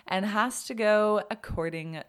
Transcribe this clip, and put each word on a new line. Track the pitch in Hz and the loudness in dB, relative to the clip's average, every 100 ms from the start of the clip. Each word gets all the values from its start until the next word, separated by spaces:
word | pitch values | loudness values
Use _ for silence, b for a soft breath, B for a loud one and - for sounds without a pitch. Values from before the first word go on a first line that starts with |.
| - | -4
and | 185 | -2
has | 208 208 240 254 | 0 0 0 -4
to | - | -8
go | 226 214 214 214 208 208 | 0 4 6 4 2 0
according | 214 - - 165 165 160 160 | -6 -6 -4 -4 -4 -8 -10